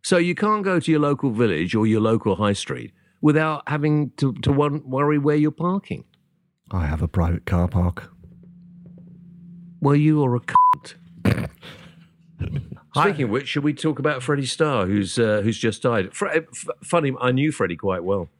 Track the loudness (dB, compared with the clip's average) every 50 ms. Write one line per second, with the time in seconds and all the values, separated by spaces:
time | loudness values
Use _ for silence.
0 | _ 2 2 2 4 2 0 0 0 0 0 0 0 0 0 0 2 2 2 2
1 | 2 2 0 0 -2 -2 0 2 2 2 2 0 -2 0 0 2 2 2 2 2
2 | 2 2 2 2 2 0 0 2 2 0 0 -2 -4 -8 -10 -10 -10 -14 _ _
3 | _ _ _ _ 2 4 4 4 2 0 -4 -6 -6 -6 -4 -2 0 2 2 2
4 | 0 -2 -2 -2 -2 -2 -2 -2 0 0 2 4 2 2 0 -4 -6 -6 -2 0
5 | 2 2 2 2 2 2 2 2 2 0 0 -2 -2 -2 -2 -2 -4 -6 -12 -12
6 | -12 _ _ _ _ _ _ _ _ _ _ _ _ -6 -4 -2 -2 -2 -2 -2
7 | -2 -2 0 0 0 2 0 -2 -2 0 0 2 2 2 2 2 2 2 0 -4
8 | -12 -18 -20 -20 -20 -20 -20 -20 -20 -20 -20 -20 -20 -20 -20 -20 -20 -20 -20 -20
9 | -20 -20 -20 -20 -20 -20 -20 -20 -20 -20 -20 -20 -20 -20 -12 -2 2 2 4 4
10 | 4 4 4 4 2 2 0 0 -2 0 2 4 4 4 2 0 -4 -18 -20 -20
11 | -20 -20 -20 -4 -2 0 0 0 -4 -8 -10 _ -20 -20 -20 -20 -20 -20 -20 -20
12 | -20 _ _ _ _ _ -10 -8 -8 -6 -6 -6 -8 -8 -16 -20 -20 _ -2 0
13 | 2 2 2 0 -2 -2 -2 -4 -4 -4 -6 -2 -2 -2 -2 0 -2 -4 -2 0
14 | -2 -2 -2 -2 -2 -2 -2 -2 -2 -4 -2 0 0 0 2 0 0 0 0 0
15 | 0 -2 0 0 2 2 2 2 0 0 -2 0 -2 -4 -4 -2 -2 0 0 0
16 | -2 -4 -4 -6 -6 -2 -2 -4 -4 -4 -16 -16 -12 -12 -12 _ -8 -2 0 0
17 | 0 0 -4 -2 0 0 0 2 0 0 0 -2 -2 -4 -4 -4 -4 -4 -4 -2
18 | -2 -2 -4 -4 -4 -8 _